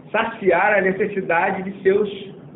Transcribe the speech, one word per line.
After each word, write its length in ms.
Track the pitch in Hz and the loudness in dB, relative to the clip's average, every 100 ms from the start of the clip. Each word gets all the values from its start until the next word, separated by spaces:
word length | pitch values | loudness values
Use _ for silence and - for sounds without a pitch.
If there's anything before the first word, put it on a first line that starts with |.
| - | -6
saciar 680 | - 226 - 196 170 208 202 | -2 -2 -2 2 4 4 4
a 60 | |
necessidade 800 | 185 185 214 196 185 170 190 185 | 2 0 -2 -2 0 0 0 -2
de 200 | 190 - | -6 0
seus, 520 | 190 202 208 - - - - | 2 2 2 -6 -12 -16 -20